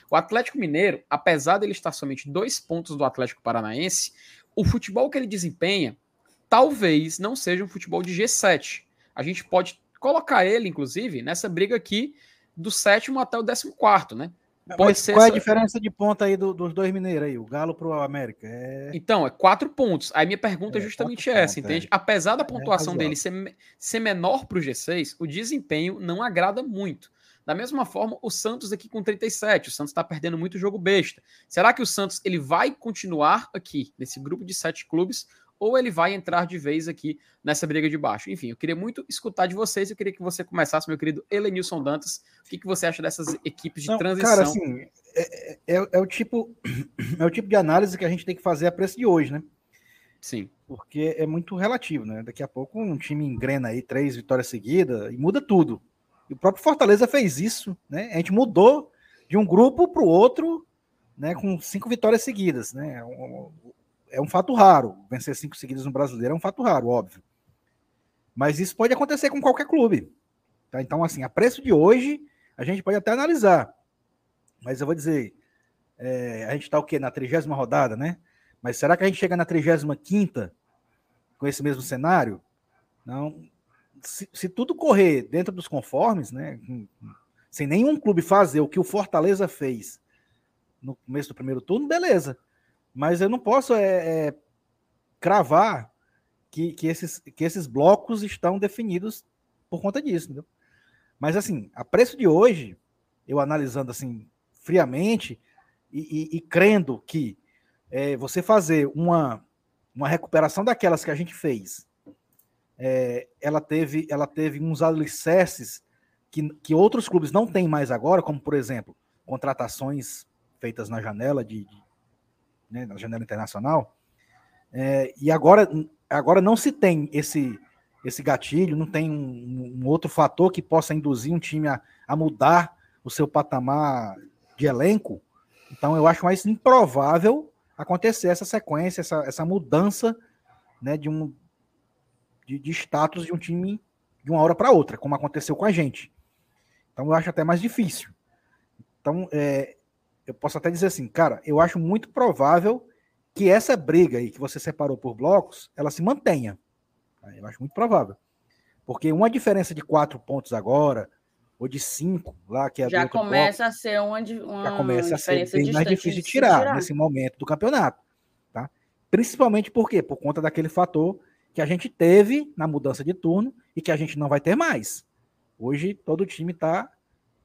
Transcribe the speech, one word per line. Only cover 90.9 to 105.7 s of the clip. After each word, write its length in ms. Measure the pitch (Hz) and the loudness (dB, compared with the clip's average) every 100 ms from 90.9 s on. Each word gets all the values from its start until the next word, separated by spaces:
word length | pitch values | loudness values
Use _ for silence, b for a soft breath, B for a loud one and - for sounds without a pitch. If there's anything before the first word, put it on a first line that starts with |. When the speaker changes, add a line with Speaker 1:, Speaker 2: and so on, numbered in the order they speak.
| 131 | -16
Speaker 2:
começo 320 | - 139 139 | -10 -8 -8
do 60 | |
primeiro 260 | - 131 127 | -10 -8 -8
turno, 280 | - 214 285 | -4 -2 0
beleza. 500 | 330 359 208 139 127 _ _ _ _ _ | 0 2 2 0 -10 _ _ _ _ _
Mas 260 | 131 151 175 | -4 -2 0
eu 80 | 196 | 0
não 100 | 247 | 0
posso, 360 | 208 262 262 | 0 0 2
é, 540 | 226 196 185 165 160 151 | 2 2 2 0 -2 -2
é, 60 | 143 _ _ _ _ _ _ _ _ | -6 _ _ _ _ _ _ _ _
cravar 720 | 170 202 131 156 220 156 110 _ _ _ _ _ _ | 2 2 4 4 4 0 -10 _ _ _ _ _ _
que, 220 | - 170 | -6 -6
que 140 | - 160 | -4 -4
esses, 320 | 160 170 - | -4 -8 -12
que 260 | - - | -16 -6
esses 220 | 160 190 143 | -4 -4 -6
blocos 560 | 120 160 202 - 220 | 4 6 6 2 -8
estão 360 | 202 - 175 196 | -8 -4 -2 0
definidos 640 | 202 220 220 180 214 - _ _ _ _ _ | -4 -6 -6 -6 -6 -12 _ _ _ _ _
por 100 | 175 | -8
conta 220 | 196 269 | -6 -4
disso, 240 | 302 175 175 | -4 -4 -6
entendeu? 180 | 139 - _ _ _ _ _ _ - | -14 -18 _ _ _ _ _ _ -6
Mas, 180 | 147 180 | -2 -2
assim, 340 | 214 160 101 | -2 -6 -10
a 100 | - | -16
preço 320 | - 190 247 - | 0 2 2 2
de 100 | 196 | 4
hoje, 500 | 156 240 170 110 87 _ _ _ _ - | 6 6 4 -6 -16 _ _ _ _ -6
eu 140 | 143 | -2
analisando, 500 | 139 151 135 123 131 | -2 -2 -4 -6 -8
assim, 380 | 117 131 113 - _ _ | -8 -10 -12 -16 _ _
friamente 880 | _ - 180 135 131 202 226 - 120 _ _ _ | _ 0 2 2 0 -2 -2 -4 -16 _ _ _